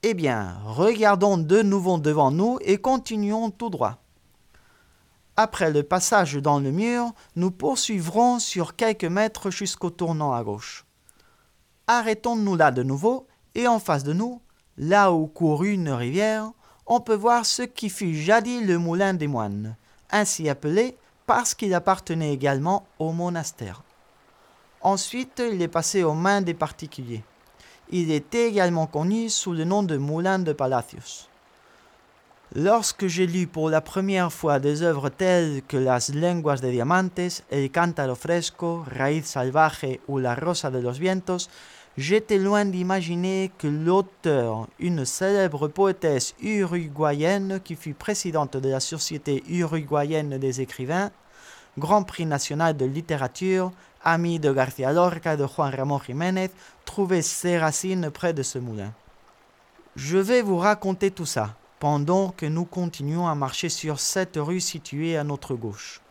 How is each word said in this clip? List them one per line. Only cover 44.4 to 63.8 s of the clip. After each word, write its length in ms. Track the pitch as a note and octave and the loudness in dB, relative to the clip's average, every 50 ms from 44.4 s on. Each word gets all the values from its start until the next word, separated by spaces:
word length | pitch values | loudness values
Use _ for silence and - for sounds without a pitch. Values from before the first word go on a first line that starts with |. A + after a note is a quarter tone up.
| A#2+ A#2 A2 A2 A2+ - _ _ | 2 0 -2 -4 -6 -10 _ _
une 260 | - F3+ F3 D#3+ C3+ | -2 -2 0 0 -2
célèbre 640 | - - - F#3 F#3+ G3+ G3+ F#3+ F3+ D3+ C#3+ C#3+ D3+ | -4 -4 -2 0 2 4 4 4 2 2 -2 -4 -2
poétesse 680 | D3 F#3 G3 G3 F#3 F#3 - D#3+ C#3+ C3 - - - - | 2 2 2 2 2 2 0 2 2 2 0 -4 -8 -8
uruguayenne 1160 | - G#3 G#3+ G#3 G3 E3+ F3 F3 E3 D3+ C#3 D3 D#3 D3+ D3 C#3+ D3+ E3+ G3 G3+ G3 F#3+ F#3+ F#3+ | -6 -2 0 0 0 0 -2 -4 -4 -6 -4 -2 0 0 0 2 2 2 2 0 0 -2 -4 -6
qui 160 | F#3+ - E3 | -6 -10 -14
fut 200 | D3 - D#3 C#3+ | -10 -10 -12 -12
présidente 600 | - - - G#3 G3+ - F3+ D#3+ D#3 D3 C3+ - | -8 -6 -4 -4 -2 -4 -2 -2 -2 -2 -2 -4
de 140 | C3+ C3 C3+ | -4 -2 0
la 100 | C3+ C3 | -2 -2
Société 640 | C3 - E3 D#3 - - D#3 D3 - C#3+ C#3 C3+ - - | -2 -4 -6 -6 -6 -6 -6 -6 -4 -2 -4 -4 -2 -4
uruguayenne 880 | D#3+ F3 E3+ D#3 D#3+ D#3+ D3+ C3+ D3+ D3 C#3+ D3 D#3+ D#3 D3+ D3 C#3 C3+ | -2 -2 0 0 -2 -4 -2 0 0 0 0 0 0 -2 -2 -2 -4 -2
des 240 | C3+ C3+ B2 B2+ | -2 -2 -2 -2
écrivains, 480 | C3 B2+ - - B2+ B2+ D#3+ F3+ G3 G3+ - _ _ _ _ - - - - - - _ _ - | -6 -8 -6 -10 -6 -2 -2 -2 -2 -4 -6 _ _ _ _ -20 -20 -20 -20 -20 -20 _ _ -8
Grand 240 | C#3 D#3+ G3+ G#3 F#3+ | 0 2 2 2 2
Prix 220 | G3 - - E3+ D#3+ | 0 -6 -6 -2 -2
national 500 | D3 C#3 - - D3 D3+ E3 E3 D#3 C#3+ | -2 -2 -2 -4 -2 0 2 2 2 2
de 80 | C3 | -2
littérature, 840 | C3 C3+ D#3 E3 E3 D#3+ C#3+ C3+ A#2+ - - F#3 F#3 F#3+ F#3 F#3 F3+ F3+ - - - _ _ - | -2 -2 -4 -4 -4 -4 -2 -4 -6 -6 -4 -2 0 0 0 0 -2 -6 -12 -20 -20 _ _ 0
amie 360 | D#3+ E3 E3 E3+ E3+ E3+ E3 | 2 2 2 2 0 -2 0
de 120 | D3+ D3 | 0 2
García 400 | C3+ C3+ C3 C3 - - C3 C3 D3 | 2 2 0 0 -2 -2 -2 2 4
Lorca 400 | E3+ F3 F3+ E3+ E3 - E3+ D#3 | 4 4 4 2 -2 -2 -2 0
et 40 | D3 | 0
de 80 | C#3 | 0
Juan 280 | C3+ - - D3+ C#3 C3+ | -2 0 -2 -2 -2 -2
Ramón 240 | C3 C3 C#3+ C#3+ C#3 - | -4 -2 -2 -2 -4 -4
Jiménez, 460 | - B2+ C#3 E3+ F3+ F#3 F#3+ F#3 F#3 F#3 - - - - _ _ | -6 -6 -4 -2 -2 0 -2 -2 -4 -6 -12 -20 -20 -20 _ _
trouvait 360 | - - - G3 F3+ F#3 F3 | -10 -4 -2 0 2 2 0
ses 380 | D#3 - - - - F3+ F3 E3+ | 0 -2 -4 -2 0 0 2 2
racines 500 | D#3+ D#3 D3 - - F#3 F#3+ F#3 F3 D3+ | 2 0 0 -2 -4 -2 -2 -2 -2 -4
près 240 | C#3+ - - F3 E3 | -6 -4 -2 -2 -2
de 100 | C#3+ C3 | -2 -4
ce 140 | - - C3 | -6 -6 -8
moulin. 340 | B2 A#2+ A2 G#2+ G2 G#2 A2 _ _ - _ _ _ _ _ _ _ _ _ _ _ _ _ _ - _ _ | -8 -8 -8 -8 -10 -10 -12 _ _ -20 _ _ _ _ _ _ _ _ _ _ _ _ _ _ -20 _ _
Je 220 | C3+ C3+ C#3+ E3+ F#3+ | -12 -6 0 0 0
vais 240 | G3 G3+ B3 B3 | 2 4 4 4
vous 160 | A#3 G3+ F#3+ E3+ | 4 2 0 2
raconter 540 | F3 G#3 G#3 G#3 - F#3+ F#3+ F#3 G3+ G3 | 4 2 2 2 0 -4 -2 0 0 -2
tout 140 | F#3+ - E3+ C#3+ | -2 -2 -8 -4
ça, 280 | - B2+ G#2+ G#2 A2 - _ _ _ _ | -2 -2 -4 -4 -6 -14 _ _ _ _
pendant 500 | - C#3+ D3+ C#3+ C#3+ D3+ F3+ F#3+ G3 F#3 | -2 0 0 0 2 2 2 2 2 0
que 160 | F#3 - E3 | -4 -6 -6
nous 200 | D3 D#3 E3 F3 | -4 -2 -4 -4
continuons 640 | E3+ - F#3 F3+ E3+ E3 - C#3+ C#3+ D#3 E3+ F3 E3+ | -4 -4 -4 -4 -4 -4 -6 -6 -4 -2 -2 -2 -2
à 80 | D#3 | -2
marcher 340 | D3 C#3+ C3 - - - E3+ | -2 -4 -4 -4 -4 -4 -4
sur 300 | - - | -6 -4